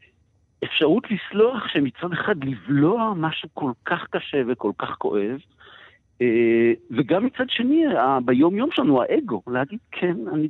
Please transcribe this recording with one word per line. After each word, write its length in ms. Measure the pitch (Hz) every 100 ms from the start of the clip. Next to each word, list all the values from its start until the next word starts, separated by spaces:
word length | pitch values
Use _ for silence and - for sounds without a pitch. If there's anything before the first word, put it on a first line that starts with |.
| _ _ _ _ _ -
אפשרות 400 | 127 - 151 196 -
לסלוח, 560 | 196 - 196 226 254 -
שמצד 460 | 165 139 - 175
אחד 220 | 165 - 190
לבלוע 720 | 135 123 - 143 156 226 220 190
משהו 320 | 156 - 170
כל 180 | - 139 120 -
כך 200 | 175 -
קשה 300 | 175 - 143 120
וכל 240 | 123 104 98
כך 160 | - -
כואב, 400 | - 104 101 135 - _ - - - _ _ -
אה, 500 | 123 113 117 113 117 117 -
וגם 340 | 117 127 170 254
מצד 200 | - 254
שני, 360 | - 247 311 311
ה-, 320 | 165 127 135 123
ביום 300 | 123 165 202
יום 140 | 269
שלנו, 300 | 330 262 135
האגו, 400 | 117 - 254 110 120
להגיד, 320 | 123 139 214 -
"כן, 240 | - 180 180 220
אני, 140 | 156 151